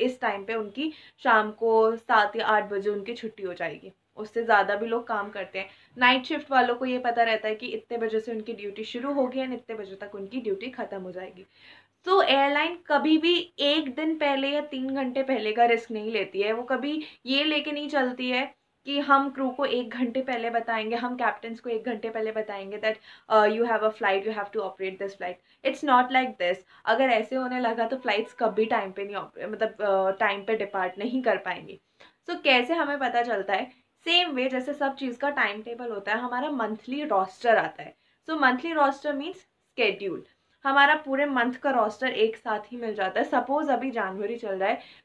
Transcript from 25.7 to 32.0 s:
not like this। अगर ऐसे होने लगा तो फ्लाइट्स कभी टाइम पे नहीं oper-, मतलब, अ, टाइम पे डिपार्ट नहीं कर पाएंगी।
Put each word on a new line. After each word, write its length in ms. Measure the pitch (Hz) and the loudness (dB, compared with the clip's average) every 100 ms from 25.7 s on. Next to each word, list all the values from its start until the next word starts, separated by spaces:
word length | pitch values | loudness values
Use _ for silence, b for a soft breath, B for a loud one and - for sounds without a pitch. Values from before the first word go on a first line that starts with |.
| - | -2
not 280 | 294 247 254 | 4 4 6
like 200 | 262 247 214 | 2 0 0
this। 140 | 180 185 - b | -2 -2 -6 b
अगर 260 | - 233 262 | 0 4 4
ऐसे 260 | 220 220 262 | 2 0 -4
होने 240 | 254 254 | -2 -2
लगा 260 | 233 226 226 | -2 0 -2
तो 100 | 262 | -2
फ्लाइट्स 380 | 247 208 220 | -2 -2 -2
कभी 300 | - 233 196 | -2 0 2
टाइम 280 | 220 226 196 | 2 0 -2
पे 120 | 185 | -8
नहीं 120 | 202 202 | -8 -8
oper-, 320 | - - 190 | -10 -10 -8
मतलब, 340 | 208 220 220 | -4 -4 0
अ, 280 | 208 190 190 | 2 4 2
टाइम 340 | 196 214 196 | 2 0 0
पे 120 | 196 214 | -2 -2
डिपार्ट 420 | 202 196 185 190 | -2 -2 -4 -4
नहीं 240 | 233 262 | -4 -2
कर 140 | 247 190 | 0 0
पाएंगी। 440 | 185 175 160 - _ b | -2 -8 -10 -18 _ b